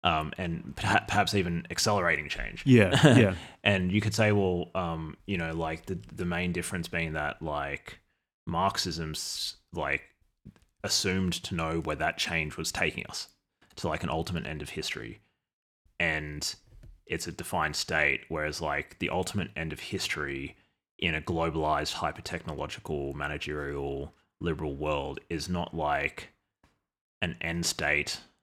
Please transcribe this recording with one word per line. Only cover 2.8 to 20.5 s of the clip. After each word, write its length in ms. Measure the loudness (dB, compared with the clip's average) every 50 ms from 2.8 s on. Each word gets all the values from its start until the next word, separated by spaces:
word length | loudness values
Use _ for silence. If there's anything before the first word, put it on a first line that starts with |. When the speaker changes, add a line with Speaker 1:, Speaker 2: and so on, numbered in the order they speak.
| 10 8 8 8 10 10
Speaker 1:
<laughs> 100 | 12 12
Speaker 2:
yeah. 160 | 10 8 4 -2 -8 -14 -18 _
Speaker 1:
And 280 | 4 4 4 6 4 4
you 120 | 4 4
could 120 | 2 2 2
say, 180 | 4 4 6
well, 380 | 6 6 4 4 2 2 -2 -2 -2
um, 420 | -2 -2 -2 -2 -4 -6 -8 -10 _ -6
you 120 | -4 -2 -2
know, 160 | -2 -2 -2
like, 320 | -2 -2 -2 -4 -6 -6
the, 120 | -8 -8 -8 -8 -12
the 140 | -8 -4 -4
main 260 | -2 0 0 0 0
difference 360 | -2 -2 -4 -4 -4 -6 -6 -4
being 260 | -2 -2 -2 -2 -2
that, 260 | -2 -2 -4 -4 -6
like, 600 | -6 -4 -4 -4 -4 -4 -6 -8 -10 -16 -18 -20 _ _ _ _ _ _ _ _ _
Marxism's, 1080 | -4 0 2 2 2 2 0 -4 -4 -4 -4 -6 -6 -6 -6 -6 -6 -6 -6 -6 -8 -8 -12 _ _
like, 300 | -6 -4 -2 0 -2 -2 -4 -8 _ _ _ _ _ _ _ -20 -20 _ _ _ _ _
assumed 500 | -4 -2 0 0 2 2 2 2 2 0
to 220 | 0 -2 -6 -6 -4
know 260 | -2 -2 0 -2 -2
where 160 | -2 -2 -2
that 220 | 0 0 -2 0 0
change 400 | -2 0 0 -2 -2 -2 -6 -6
was 120 | -6 -4
taking 360 | -2 0 -2 -2 -2 -4 -10
us, 220 | -8 -10 -10 -10 -12 _ _ _ _ _ _ -20 _ -14
to, 120 | -6 -2 -2
like, 140 | -2 -2
an 80 | -2 -2
ultimate 360 | -2 -2 -2 -2 -4 -4 -4
end 140 | -6 -8 -8
of 80 | -8 -8
history. 520 | -8 -6 -6 -6 -6 -8 -10 -12 -14 -16 _ _ _ _ _ _ _ _ _ _ _ _ _ _ _ _
And 560 | -2 0 0 -2 -4 -6 -8 -6 -6 -6 -6 -8 _ _ -20 -20 -20 -20 -20 -20 _
it's 200 | -8 -6 -6 -6
a 60 | -8
defined 420 | -10 -10 -8 -4 -2 -2 0 0 -2
state, 460 | -4 -4 0 2 2 4 4 2 0 -4 -6
whereas, 320 | -4 -4 -2 -4 -4 -4
like, 380 | -4 -2 -2 -4 -4 -8 -8 _
the 100 | -4 -2
ultimate 420 | 0 -2 -2 -2 -2 -4 -4 -4 -6
end 160 | -6 -6 -6
of 80 | -6 -8
history 760 | -8 -8 -6 -4 -4 -4 -4 -4 -4 -6 -6 -6 -8 -10